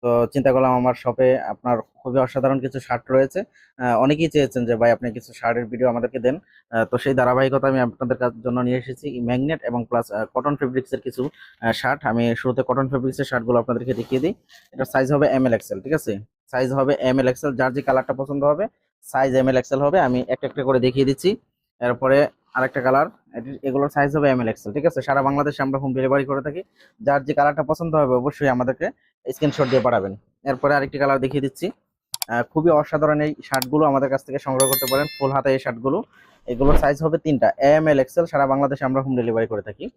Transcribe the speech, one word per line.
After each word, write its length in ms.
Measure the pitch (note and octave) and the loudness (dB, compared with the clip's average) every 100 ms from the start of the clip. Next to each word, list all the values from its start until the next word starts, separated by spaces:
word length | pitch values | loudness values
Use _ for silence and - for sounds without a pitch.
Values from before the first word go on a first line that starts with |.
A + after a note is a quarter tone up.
তো 240 | B2 A#2+ A#2 | 0 0 0
চিন্তা 260 | C#3 C3+ | 0 0
করলাম 200 | C3 C3 | 2 2
আমার 220 | B2+ B2+ | 2 0
শপে 440 | B2 - A#2 B2+ B2+ | -2 -4 0 2 2
আপনার 380 | - G#2 B2 A#2 - _ | -2 -8 -2 -4 -4 _
খুবই 180 | C3+ B2+ | -4 -2
অসাধারণ 420 | C3 C#3 C3 C3+ | -2 0 0 0
কিছু 200 | B2+ C3 | -4 -8
শার্ট 240 | - A#2+ - | -6 -8 0
রয়েছে। 300 | C3 C3+ F3+ | 2 2 -2
আহ, 560 | G#3+ _ _ _ B2+ A#2 | -8 _ _ _ 0 2
অনেকেই 300 | C3+ D3+ D#3+ | 2 2 0
চেয়েছেন 380 | D3+ C3+ B2+ A#2 | 0 0 -2 -2
যে 100 | A#2 | 2
ভাই 140 | A#2+ | 2
আপনি 220 | A#2 B2 | 2 -2
কিছু 200 | A2+ - | -10 -16
শার্টের 340 | A#2+ A#2 A#2 A#2 | -6 -4 -2 -4
ভিডিও 220 | A#2 B2+ | 0 0
আমাদেরকে 300 | A#2+ A#2 B2+ | 0 -4 -2
দেন। 180 | A#2+ C#3+ | -2 -2
আহ, 480 | _ _ _ A#2 | _ _ _ -2
তো 140 | A2+ B2 | -2 -2
সেই 160 | - | -2
ধারাবাহিকতা 540 | C3+ B2 B2+ C3+ C3+ C3+ | 0 2 2 2 2 0
আমি 120 | C3 | 0
আপনাদের 360 | B2 - B2+ B2 | -2 -2 -4 -2
কাছ 160 | B2 A2+ | -2 -4
জন্য 160 | A#2+ B2 | -4 -2
নিয়ে 180 | B2 B2+ | 0 -2
এসেছি 420 | B2 B2+ D3 B2+ | -4 -12 -10 -6
ম্যাগনেট 400 | A#2+ B2 C#3 D#3+ | -4 -2 -2 -4
এবং 220 | - A#2+ A2+ | -4 -6 -2
প্লাস, 240 | A#2+ - | -2 -2
আহ, 120 | G#2 A2 | -6 -4
কটন 220 | - C#3 C#3+ | -4 -2 -2
ফেব্রিক্সের 440 | C3+ B2+ B2+ C3+ | -2 -4 -4 -8
কিছু, 220 | - B2 | -8 -6
আহ, 480 | C3 _ - _ A#2 | -8 _ -20 _ -4
শার্ট। 340 | A2+ B2+ C#3+ A#2 | -2 -2 -2 -2
আমি 300 | A#2 A#2 A2+ | 0 0 0
শুরুতে 260 | B2+ B2+ B2+ | -2 -2 -2
কটন 220 | B2+ C3+ | -2 0
ফেব্রিক্সের 360 | C3 C3 C3 | -2 -4 -4
শার্টগুলো 340 | C3+ B2 A2+ A#2+ | -4 -4 0 0
আপনাদেরকে 360 | A#2 A#2 A#2+ | 0 -4 -2
দেখিয়ে 260 | A#2 A#2 C3 | -6 -2 -2
দিই। 140 | D3+ A#3 _ - _ | -2 -6 _ -20 _
এটা 120 | B2+ | -4
সাইজ 280 | C3 C3+ C3 | 0 0 2
হবে 140 | C#3+ C#3+ | 4 4
এম, 200 | C3 C3 | 4 2
এল, 60 | |
এক্সেল, 280 | A2+ - G2 | 2 -2 -8
ঠিক 120 | C3 | -2
আছে? 260 | D#3 - G2+ G#2+ _ _ | -4 -2 -8 -8 _ _
সাইজ 220 | B2 C3 | -2 -2
হবে 200 | C3+ C3 | 0 2
এম, 260 | C#3+ B2+ C3 | 2 2 2
এল, 80 | B2+ | 2
এক্সেল। 280 | B2+ D3 A#2+ | 0 -4 -2
যার 160 | C3 | -2
যে 100 | B2+ | -2
কালারটা 300 | C3+ C3 B2+ | 0 0 0
পছন্দ 320 | C3+ C3+ C#3+ | -6 -4 0
হবে 200 | C#3+ D3 G#3+ _ _ _ | 0 0 -2 _ _ _
সাইজ 320 | - C3 C3+ | -6 0 2
এম, 140 | C3 C3 | 4 4
এল, 80 | B2+ | 2
এক্সেল 240 | B2 C3+ | 0 0
হবে। 180 | C#3+ F3+ | 2 2
আমি 240 | C#3+ B2 A#2+ | 2 0 -2
একটা 180 | C3 C3 | -4 -4
একটা 160 | - | -6
করে 140 | C3 C3 | 0 2
দেখিয়ে 240 | B2 B2+ | 2 2
দিচ্ছি। 320 | C3+ C#3 F3 A3+ _ _ _ _ | 0 2 0 -2 _ _ _ _
এরপরে 480 | A#2+ B2 C3 C#3 D3 _ _ | -4 -2 2 4 4 _ _
আরেকটা 260 | - C3 C#3 | -4 -4 -2
কালার, 260 | B2+ C3 D#3+ _ _ | 2 2 0 _ _
এটি, 240 | - A#2+ C#3 | -14 -12 -8
এগুলোর 260 | C3+ C3 C#3+ | -4 0 0
সাইজ 280 | D3 C#3+ D3+ | 2 0 2
হবে 140 | C#3+ | 2
এম, 100 | C3 | 2
এল, 80 | A#2 | 0
এক্সেল, 240 | G#2+ A2 | -4 -6
ঠিক 140 | G#2 D#3+ | -2 -2
আছে? 160 | C#3+ | -2
সারা 200 | B2 C#3 | -2 0
বাংলাদেশে 400 | C3+ C#3 D3 C#3+ | 2 0 -2 -2
আমরা 160 | C3+ C3+ | -2 -2
হোম 160 | C#3 | -4
ডেলিভারি 300 | C3 C3 C#3 | -2 0 0
করে 180 | C3+ C#3 | 0 -4
থাকি। 200 | C#3 D3+ F#3+ _ _ _ | -6 -10 -14 _ _ _
যার 240 | A2 C#3+ | 0 0
যে 100 | C3+ | 0
কালারটা 280 | D3 C#3+ D3 | 2 2 2
পছন্দ 300 | C3+ D#3 E3+ | -2 -2 0
হবে 200 | D#3 C#3+ | 2 4
অবশ্যই 340 | B2+ B2+ - C#3+ | 2 0 -2 0
আমাদেরকে 380 | B2 B2 C3 F3 - _ _ - | 0 0 -2 -4 -8 _ _ -10
স্ক্রিনশট 420 | C3 D3+ C3 C3+ | -2 -2 0 2
দিয়ে 140 | C3 | 2
পাঠাবেন। 300 | B2 A#2 G2 G2+ _ _ | 4 2 -2 -8 _ _
এরপরে 300 | C#3 C3 C#3+ | -6 -2 2
আরেকটি 240 | C#3+ C3+ C#3+ | 0 0 -2
কালার 200 | C#3 C3+ | 0 2
দেখিয়ে 220 | C3 C#3 | 0 -2
দিচ্ছি। 260 | C3+ - F3+ - _ _ _ - - | -4 -6 -10 -10 _ _ _ -12 -6
আহ, 140 | A#2+ | -4
খুবই 280 | A#2+ D#3 D#3+ | -2 0 2
অসাধারণ 500 | D#3 D3 D#3 D3+ D3+ | 2 2 0 0 0
এই 140 | D3+ D3 | -2 -6
শার্টগুলো 400 | - C3+ B2+ D3+ | -4 -4 0 2
আমাদের 240 | D#3 C3+ C3+ | 2 2 0
কাছ 160 | C3+ | -2
থেকে 140 | - C3+ | -4 -8
সংগ্রহ 280 | - C3 C3+ | -4 0 0
করতে 180 | C3 B2+ | 0 0
পারেন, 160 | C3+ D3 - | 0 -2 -2
ফুল 120 | C3+ | -2
হাতা 180 | C#3 C3+ | 0 0
এই 80 | C3+ | 0
শার্টগুলো। 400 | C#3 A#2 B2+ E3 C#4 _ _ _ - | -2 -6 -4 -4 -6 _ _ _ -10
এগুলোর 300 | A#2+ C#3 - | 0 6 6
সাইজ 200 | C#3+ C#3+ | 4 0
হবে 140 | D#3+ D#3 | 0 -2
তিনটা, 300 | - C#3 A2 - | 0 2 2 2
এম, 260 | C#3 D3+ D#3 | 4 4 4
এল, 100 | C#3+ | 2
এক্সেল। 260 | C3 - E3+ | 2 0 0
সারা 200 | D3 C#3 | 0 0
বাংলাদেশে 380 | C3+ C#3+ C#3 | 2 0 -2
আমরা 160 | C3+ C3+ | -2 -2
হোম 140 | C3+ B2+ | -2 -2
ডেলিভারি 300 | A#2 A2+ A2+ | 0 0 -2
করে 160 | A2 | -4
থাকি। 220 | G#2 G2+ G#3 | -8 -12 -16